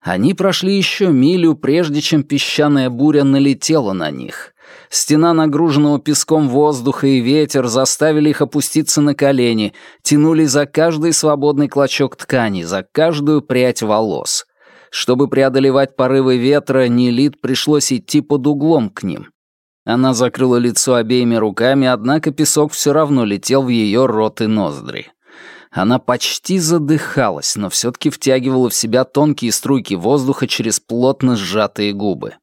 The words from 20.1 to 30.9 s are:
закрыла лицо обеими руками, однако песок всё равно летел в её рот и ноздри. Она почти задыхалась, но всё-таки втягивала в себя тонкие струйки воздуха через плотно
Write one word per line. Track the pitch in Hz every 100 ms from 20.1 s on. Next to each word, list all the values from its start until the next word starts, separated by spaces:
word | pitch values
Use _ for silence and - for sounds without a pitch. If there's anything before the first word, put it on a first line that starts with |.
закрыла | 120 123 - 131 123
лицо | 120 110 -
обеими | 123 110 127 120
руками, | 117 110 95 117 139 131
однако | 123 113 151 156
песок | 139 151 - 147
всё | - 147
равно | 143 151 139
летел | 110 101 - 135
в | 131
её | 117 107 107 131
рот | 110 110 -
и | 110
ноздри. | 107 92 71 - - - _ _ - - - -
Она | - 95 123
почти | - 123 - - - 190
задыхалась, | 156 170 143 156 - - 117 78 - -
но | 101
всё-таки | - 117 127 151
втягивала | - - 131 131 131 123
в |
себя | - - 120
тонкие | 131 - 151 143 120
струйки | 104 120 135 -
воздуха | 98 92 143 131 139 127
через | - 113 101
плотно | _